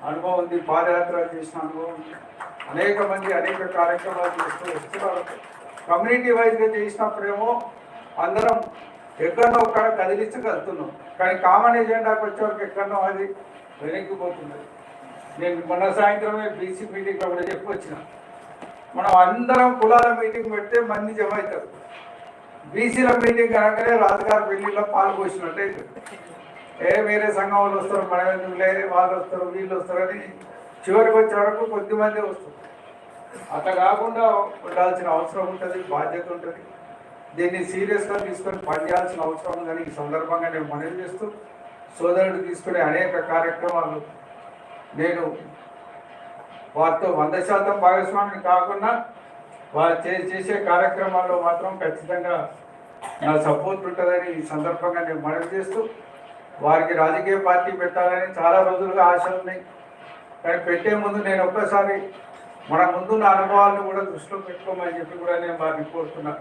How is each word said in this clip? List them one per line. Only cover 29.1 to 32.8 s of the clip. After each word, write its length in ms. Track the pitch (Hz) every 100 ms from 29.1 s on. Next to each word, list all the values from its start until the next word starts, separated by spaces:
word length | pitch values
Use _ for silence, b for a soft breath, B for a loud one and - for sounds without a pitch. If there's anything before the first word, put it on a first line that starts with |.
| 185
వస్తారు, 280 | 175 180 180 185
వీళ్ళు 180 | 190 190
వస్తారు 220 | 175 180 185
అని 180 | 202 - - - - - - -
చివరికి 320 | 208 220 220
వచ్చే 180 | 220 208
వరకు 240 | 208 220 226
కొద్దిమంది 480 | 214 196 214 214 214 202
వస్తారు. 260 | 185 - - - -